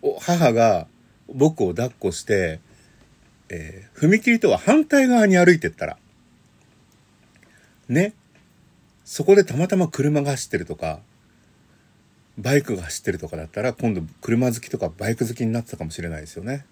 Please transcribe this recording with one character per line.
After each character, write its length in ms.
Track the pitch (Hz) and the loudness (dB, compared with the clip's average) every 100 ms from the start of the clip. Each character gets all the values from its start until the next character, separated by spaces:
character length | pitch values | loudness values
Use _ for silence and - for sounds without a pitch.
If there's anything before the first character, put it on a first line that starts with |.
お-、 160 | 147 - | -4 -6
母 340 | - 175 156 | -2 2 2
が 360 | 113 117 92 82 _ _ _ - | 4 2 2 -4 _ _ _ -18
僕 300 | 135 151 160 | 0 0 2
を 60 | 95 | -4
抱 180 | 85 127 | -2 -6
っ 40 | - | -4
こ 100 | 98 | -6
し 140 | 87 | -6
て、 340 | - 104 87 78 _ _ _ _ _ _ _ _ _ | -2 -2 -2 -6 _ _ _ _ _ _ _ _ _
え 400 | 87 78 92 - | -14 -14 -18 -20
ー、 140 | - 151 | -2 2
踏 100 | 214 | 2
切 220 | 233 233 | 2 2
と 100 | 185 | 2
は 80 | 95 | 2
反 260 | - 285 | 2 2
対 220 | 302 285 262 | 4 2 4
側 200 | 247 214 | 4 4
に 100 | 185 | 6
歩 140 | 175 | 6
い 80 | 170 | 4
て 80 | 175 | 2
っ 20 | |
た 160 | - - | -8 -10
ら、 120 | - _ _ _ _ _ _ _ _ _ _ _ _ _ _ _ _ _ _ _ | -10 _ _ _ _ _ _ _ _ _ _ _ _ _ _ _ _ _ _ _
ね、 240 | 127 202 - _ _ _ _ _ _ _ _ | 0 0 -4 _ _ _ _ _ _ _ _
そ 200 | - - | -16 -4
こ 120 | - 202 | 6 6
で 80 | |
た 120 | 196 127 | 6 0
ま 120 | 180 | 0
た 80 | 190 | 0
ま 100 | 170 | 0
車 340 | - 147 151 | 0 0 0
が 100 | 139 | -2
走 160 | 135 - | -4 -6
っ 20 | |
て 80 | - | -8
る 80 | 85 | -6
と 80 | |
か、 240 | - 80 78 _ _ _ _ _ _ _ _ _ _ _ _ _ - | -8 -8 -8 _ _ _ _ _ _ _ _ _ _ _ _ _ -10
バ 180 | 107 143 | 0 0
イ 60 | |
ク 120 | 139 | 0
が 80 | 101 | -8
走 180 | 82 - | -8 -10
っ 20 | |
て 80 | - | -8
る 60 | 90 | -8
と 100 | 82 | -8
か 80 | 82 | -12
だ 80 | |
っ 40 | 80 | -12
た 140 | - | -6
ら、 100 | 120 | -6
今 220 | 117 117 | -4 -4
度 80 | 95 80 - | -4 -8 -12
車 320 | - 117 127 | -4 -2 0
好 60 | 117 | -4
き 100 | - | -10
と 100 | - | -8
か 120 | 90 - | -8 -6
バ 120 | 101 | -8
イ 60 | 113 | -4
ク 120 | 117 | -6
好 40 | |
き 140 | 117 117 | -4 -4
に 60 | |
な 80 | 117 | -4
っ 20 | |
て 80 | 117 | -8
た 60 | - | -12
か 80 | |
も 80 | 85 | -12
し 100 | 80 | -10
れ 60 | 85 | -12
な 100 | 78 | -12
い 40 | |
で 40 | 76 | -14
す 100 | - | -16
よ 60 | |
ね。 240 | 98 139 139 | -12 -12 -14